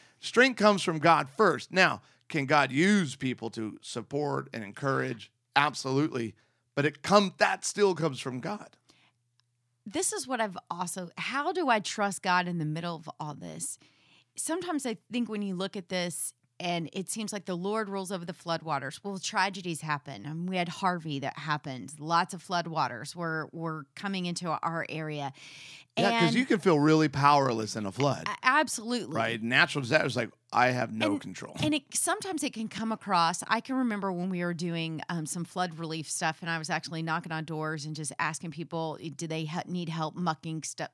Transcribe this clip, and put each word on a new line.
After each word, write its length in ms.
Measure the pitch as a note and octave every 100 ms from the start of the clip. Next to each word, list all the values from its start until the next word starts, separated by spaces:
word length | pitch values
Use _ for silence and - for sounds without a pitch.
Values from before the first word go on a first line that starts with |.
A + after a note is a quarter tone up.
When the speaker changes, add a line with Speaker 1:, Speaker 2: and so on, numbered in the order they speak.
| - _
Speaker 1:
Strength 380 | - - C4 A#3+
comes 240 | G3+ G3
from 160 | - D#3+
God 300 | E3 D#3 C#3+
first. 420 | - G#3+ B2+ -
Now, 300 | F3+ F3+ A2 - _ _
can 160 | D#3+ C3+
God 260 | D3+ C3+
use 440 | C3+ F3+ G#3 D#3 -
people 340 | C3 A2+ A2+
to 260 | G#2+ A2 -
support 680 | - A#2+ A2 C#3+ D3 C3+ C3+
and 100 | A#2
encourage? 680 | G2+ G#2 C#3 C3+ C3 A#2 - _ _ -
Absolutely. 800 | D3 - C3+ C3+ D#3 C3 A2+ - _ _ _
But 120 | - C#3+
it 160 | C#3+
come, 300 | - G3+ G3 -
that 260 | G3+ F#3+
still 300 | - - G3+
comes 260 | F3 D#3+ C3
from 200 | C#3 B2+
God. 300 | C#3 G#3 - _ _ _ _ _ _ _ _ _ _ _ -
Speaker 2:
This 280 | B3 F#4
is 140 | G#4+ C4
what 120 | B3+
I've 180 | G#3+ F3+ -
also, 400 | F3 F3+ - F3 -
how 340 | E3+ B3+ D4
do 160 | E4+ D4+
I 100 | A3
trust 420 | F3+ - G3+ F#3+
God 260 | G3 F3+ F3+
in 120 | F3
the 60 | D3+
middle 300 | D#3 F3 E3
of 140 | D#3 -
all 140 | D3+
this? 440 | D3 F2 D#3+ E3 - _ _ _ _ _ -
Sometimes 500 | - E4 F4+ D#4 C4
I 120 | A3 _
think 160 | A#3+ A#3
when 140 | G#3+
you 140 | G3+ F3+
look 200 | F#3+ G#3
at 140 | F3
this 440 | F#3 F3 D#3+ - - _ _
and 300 | F3+ F3 E3
it 160 | - F3+
seems 240 | A3+ G#3+
like 120 | G#3 -
the 100 | F3
Lord 320 | F#3 A3 G#3
rules 220 | G3 F#3
over 120 | F#3+
the 100 | F3
floodwaters. 640 | F3 E3+ E3 D#3+ C#3+ C#3 -
Well, 140 | G3 F#3+
tragedies 640 | - G#3+ F#3+ G3 F3+ D#3+
happen. 460 | D#3 D3 - A#2 G#2+
I 20 |
mean, 120 | D#3+ F3+
we 120 | F#3
had 120 | F3
Harvey 480 | D#3+ G3 F3 D#3+ C#3
that 160 | C#3 -
happened. 520 | D3 D3+ D3 B2+ F#2+ D3+
Lots 380 | D3+ E3+ F3+ F#3
of 100 | -
floodwaters 680 | F3 E3+ D#3+ C3 A#2+ C#3+ F3
were, 340 | E3 D#3+ D3+
were 360 | - E3 D#3 C#3 -
coming 320 | G3+ F#3+ F3
into 200 | E3+ F3
our 380 | D3+ - E3 -
area. 460 | D#3 D#3 D3+ C#3 C3+ - - - - - -
Speaker 1:
Yeah, 140 | G3 A#3
'cause 80 | A3+
Speaker 2:
And 60 | A3+
Speaker 1:
you 100 | C4
can 140 | A3
feel 200 | F#3+ D#3
really 300 | D3 D#3 D#3
powerless 640 | C#3 C#3+ D3 C3+ A2+ G#2+ G#2
in 100 | G2+
a 60 |
flood. 340 | F#2+ C#3 A2 D#2+
Speaker 2:
A-, 80 | G#3
absolutely. 720 | - C#4 D4+ - A3+ B3 B2 D3+
Speaker 1:
Right? 260 | A2+ A#2
Natural 380 | A2+ C3 E3 D3
disasters, 340 | B2 D3+ - C3
like, 140 | A#2 - _
I 140 | A2 B2+
have 260 | B2 A#2
no 180 | A2 G#2+
Speaker 2:
And 80 | E3
Speaker 1:
control. 340 | - - - -
Speaker 2:
and 120 | D4+
it, 100 | D4 -
sometimes 500 | - - F#4+ G4 E4
it 100 | C#4
can 160 | A3 A3+
come 220 | F#3+ A3
across. 500 | A3 - F#3 E3 F#3 -
I 120 | A3
can 160 | - C4
remember 340 | B3+ G#3 G3
when 180 | F3+ F3+
we 120 | F3+
were 100 | F3
doing, 480 | E3+ F3+ E3+ D#3+ D#3+ -
um, 160 | F3 D#3
some 180 | F3
flood 340 | E3+ F#3+ F3+ D#3+
relief 300 | E3 D#3+ D3+
stuff, 280 | - E3 D#3+
and 80 | E3+
I 80 | E3
was 120 | D#3
actually 340 | E3 - E3
knocking 280 | E3 E3 E3+
on 100 | D#3+
doors 420 | D#3+ D#3 D#3 D#3 D3
and 80 | D#3
just 180 | D3 -
asking 320 | D#3 D#3+ F3
people, 480 | D3+ E3+ E3 D#3+ D3+ D#3+ C3+
do 100 | E3+
they 180 | D#3+ D#3
ha-, 180 | E3 -
need 220 | F3+ E3+
help 260 | D#3+ D#3 -
mucking 480 | F3+ D#3 E3 D#3+
stuff, 260 | C#3+ - D#3